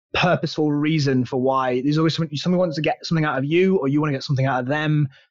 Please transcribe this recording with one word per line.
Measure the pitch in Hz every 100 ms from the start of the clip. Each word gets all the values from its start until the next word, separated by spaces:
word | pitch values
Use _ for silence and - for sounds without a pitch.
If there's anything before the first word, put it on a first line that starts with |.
| _
purposeful | - 180 165 160 - 156
reason | 147 151 160 139 131 120
for | 131
why. | 127 131 131 127
There's | 139 151
always | 160 151
something, | 160 147
somebody | 175 180
wants | 180 151
to |
get | 156 - -
something | 165 151
out | 135
of | 139
you | 170 190 190
or | 135
you | 147
wanna | 151
get | 135
something | - 131 135
out | 127
of | 127
them. | 151 156 151 143 - _